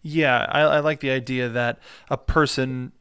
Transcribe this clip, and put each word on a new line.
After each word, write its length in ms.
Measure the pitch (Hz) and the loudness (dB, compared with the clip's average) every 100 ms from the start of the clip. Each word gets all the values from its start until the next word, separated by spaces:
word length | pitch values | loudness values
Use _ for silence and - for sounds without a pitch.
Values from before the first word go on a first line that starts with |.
Yeah, 460 | 156 156 147 123 - | -6 0 4 2 2
I, 120 | - | 2
I 180 | 151 151 | 4 4
like 220 | 151 151 | 0 -2
the 100 | 139 | -2
idea 360 | 131 123 127 123 | -4 -2 -4 -2
that 300 | 120 120 127 - - - | -2 -4 -4 -12 -18 -8
a 80 | 139 | -8
person 760 | - 165 147 - 131 127 127 - | 0 2 2 0 -4 -4 -10 -10